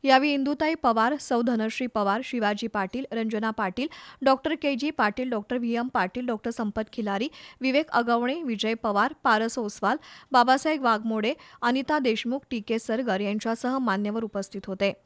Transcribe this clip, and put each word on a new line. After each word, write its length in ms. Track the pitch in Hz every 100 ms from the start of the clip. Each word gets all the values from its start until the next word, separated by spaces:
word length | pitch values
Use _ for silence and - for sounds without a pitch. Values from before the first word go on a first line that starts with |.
यावेळी 300 | 277 262 294
इंदुताई 420 | 285 269 294 311
पवार, 420 | 320 262 226 226 294
सौ 200 | - 240
धनश्री 440 | 233 233 220 - 254
पवार, 340 | 220 202 208
शिवाजी 420 | 262 247 208 208 233
पाटील, 380 | 214 190 247 269
रंजना 380 | 226 220 220 220
पाटील, 360 | 220 196 190 285 - - -
डॉक्टर 320 | 269 262 320 320
के 120 | 294
जी 160 | 269 285
पाटील, 400 | - 214 208 254
डॉक्टर 280 | 226 208 247
व्ही 180 | 240 233
एम 120 | 254
पाटील, 380 | 240 185 254 247
डॉक्टर 240 | 214 233
संपत 320 | 233 214 214 214
खिलारी, 360 | - 208 196 277 - - -
विवेक 300 | 254 269 311
अगवणे, 520 | - 240 233 240 320
विजय 320 | 311 214 214
पवार, 380 | 226 220 202 240 302
पारस 360 | 262 220 226 254
ओसवाल, 380 | 214 - 202 285 - - -
बाबासाहेब 500 | 247 240 262 311 311
वाघमोडे, 520 | 254 220 226 220 214 311 - -
अनिता 360 | 240 254 269 302
देशमुख, 420 | 254 220 233 269 _
टी 100 | 233
के 180 | 208 226
सरगर 420 | - 226 240 190
यांच्यासह 580 | 202 214 226 226 254 262
मान्यवर 440 | 247 196 208 220
उपस्थित 440 | 220 202 202 - 202
होते. 260 | 190 196 -